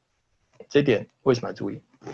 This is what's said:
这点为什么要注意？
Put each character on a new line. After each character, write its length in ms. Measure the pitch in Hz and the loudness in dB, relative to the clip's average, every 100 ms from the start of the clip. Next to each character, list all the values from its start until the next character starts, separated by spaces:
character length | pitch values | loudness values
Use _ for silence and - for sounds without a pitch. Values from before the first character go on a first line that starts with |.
| _ _ _ _ _ - - | _ _ _ _ _ -20 -2
这 140 | 147 | 2
点 240 | 143 101 - _ | 4 2 -2 _
为 120 | 135 | 0
什 60 | 117 | 0
么 80 | 98 | -2
要 40 | |
注 180 | 92 104 | -8 -8
意？ 120 | - - _ - | -10 -16 _ -16